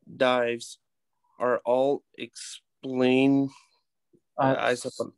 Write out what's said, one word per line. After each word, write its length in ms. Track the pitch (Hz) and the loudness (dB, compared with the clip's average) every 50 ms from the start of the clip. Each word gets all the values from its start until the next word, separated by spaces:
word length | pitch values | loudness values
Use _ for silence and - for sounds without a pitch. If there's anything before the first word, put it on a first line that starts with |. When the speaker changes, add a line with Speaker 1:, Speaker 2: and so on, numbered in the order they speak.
| _ - - | _ -10 -4
Speaker 1:
dives 640 | - 131 127 127 123 120 117 120 117 - - - - _ _ _ _ _ _ _ _ _ _ _ - | 0 0 2 2 0 0 -2 -4 -6 -10 -16 -20 -20 _ _ _ _ _ _ _ _ _ _ _ -4
are 220 | - 123 120 - - | -2 0 0 0 0
all 380 | 120 123 127 131 139 143 - - _ _ | 0 2 2 2 2 0 -2 -6 _ _
explain-, 1300 | - 117 113 - - - - - - _ _ _ _ - 135 131 127 127 127 127 131 135 139 139 139 139 135 - - _ _ _ _ _ _ _ _ _ _ _ _ _ _ _ | -16 -16 -14 -14 -16 -18 -18 -18 -20 _ _ _ _ -10 -6 -2 2 2 4 4 6 6 4 4 2 2 -2 -6 -12 _ _ _ _ _ _ _ _ _ _ _ _ _ _ _
Speaker 2:
Uh, 200 | - 139 135 135 | 0 0 0 0
Speaker 1:
I 160 | - 113 120 123 | 0 0 -2 -2
suppose. 400 | 120 - 127 - - 113 - - | -2 -6 -8 -8 -8 -8 -10 -12